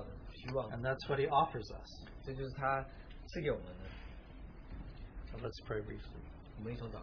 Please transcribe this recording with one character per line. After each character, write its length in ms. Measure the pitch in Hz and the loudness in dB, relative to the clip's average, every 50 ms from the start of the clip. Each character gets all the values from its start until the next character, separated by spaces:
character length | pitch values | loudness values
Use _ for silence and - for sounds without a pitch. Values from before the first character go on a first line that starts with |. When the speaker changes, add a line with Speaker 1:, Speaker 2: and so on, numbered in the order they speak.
Speaker 1:
的， 60 | 98 - - - - - - | 0 -4 -6 -8 -8 -8 -8
希 180 | - - 123 131 | -6 -2 0 2
望。 160 | 131 117 107 | 2 2 2
Speaker 2:
And 100 | 123 120 | 0 2
that's 260 | 120 131 135 131 - - | 4 4 4 4 4 4
what 120 | 143 139 | 6 6
he 100 | 139 - | 8 8
offers 420 | 139 135 165 - - 120 104 - | 10 10 8 8 4 0 -4 -4
us. 360 | - - - - - - - - - - - | -6 -8 -8 -8 -10 -10 -10 -10 -10 -8 -6
Speaker 1:
这 100 | 135 131 | -4 -2
就 100 | 135 135 | -2 -2
是 60 | 131 131 | -2 0
他 280 | 143 135 135 135 135 127 - - - - - - - - - | 2 4 6 6 6 4 0 -6 -10 -10 -10 -10 -10 -8 -4
赐 140 | - 180 | -2 2
给 100 | 151 147 | 4 4
我 60 | - - | 4 4
们 100 | - - | 2 -4
的。 60 | - - - - - - - - - - - - - - - - - - - - - - - - - - - - - - - - | -8 -8 -8 -8 -8 -8 -8 -8 -10 -10 -12 -12 -10 -10 -10 -10 -10 -10 -10 -8 -8 -6 -6 -6 -8 -8 -8 -8 -6 -6 -6 -4
Speaker 2:
So 60 | 117 113 | -2 -2
let's 240 | 120 113 - - - - | -2 -2 -2 -4 -2 0
pray 160 | 113 107 107 | 0 0 0
briefly. 400 | 110 107 107 - - - - - - - - - - - 113 | 0 -4 -6 -6 -8 -8 -8 -10 -10 -10 -12 -12 -10 -8 -6
Speaker 1:
我 60 | 107 | -4
们 100 | 113 120 | -4 -2
一 40 | 117 | -2
同 120 | 117 113 | -4 -4
祷 100 | 107 - | -4 -6